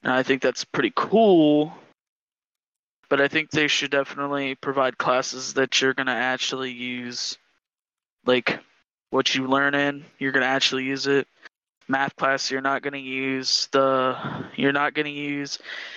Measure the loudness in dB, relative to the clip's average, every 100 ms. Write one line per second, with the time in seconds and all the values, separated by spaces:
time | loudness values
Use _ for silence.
0 | 0 0 2 2 0 -2 -6 -2 0 0
1 | 0 4 6 8 6 4 2 -6 -20 _
2 | _ _ _ _ _ _ _ _ _ _
3 | _ 2 2 2 0 0 2 0 0 -2
4 | -2 -4 -4 -4 -4 -6 -4 0 0 0
5 | 0 0 0 -6 -6 -2 0 2 0 0
6 | -2 -2 -2 -2 -4 -4 -8 -8 -8 -8
7 | -8 -8 -8 -10 _ _ _ _ _ _
8 | _ _ 2 2 2 -4 -8 _ _ _
9 | _ 0 0 0 0 2 2 2 0 -2
10 | -12 _ -2 0 2 2 0 -2 -4 -4
11 | 2 2 0 _ -20 _ _ _ _ -2
12 | -2 0 0 0 0 -2 -2 -2 -4 -8
13 | -8 -4 -2 -2 -2 -2 2 4 4 4
14 | 2 -2 -6 -10 -10 0 0 2 0 -2
15 | -4 -4 -6 -6 -6 -10 -12 -14 -14